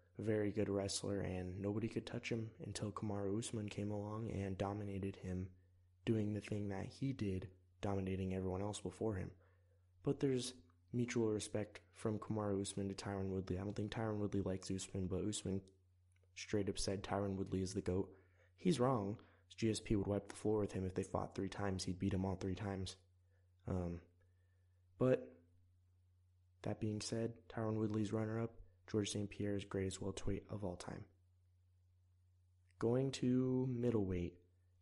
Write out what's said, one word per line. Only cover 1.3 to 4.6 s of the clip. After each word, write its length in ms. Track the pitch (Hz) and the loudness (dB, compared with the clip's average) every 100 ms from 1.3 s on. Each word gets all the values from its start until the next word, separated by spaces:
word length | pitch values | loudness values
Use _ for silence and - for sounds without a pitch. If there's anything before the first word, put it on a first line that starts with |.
| 92 92 92 | -2 -4 -2
nobody 280 | 98 104 110 | -2 0 -2
could 180 | 117 - | -2 -4
touch 240 | 120 - | -6 -2
him 220 | 117 113 - | -4 -4 -8
until 280 | 107 98 104 | -8 -4 -4
Kamaru 480 | - 107 101 101 104 | -4 -2 0 0 0
Usman 300 | 117 113 104 | -2 -4 -4
came 200 | - 104 | -4 -2
along 400 | 104 104 107 113 | -2 -4 -4 -4
and 260 | 95 98 | -2 -2
dominated 580 | 95 | 0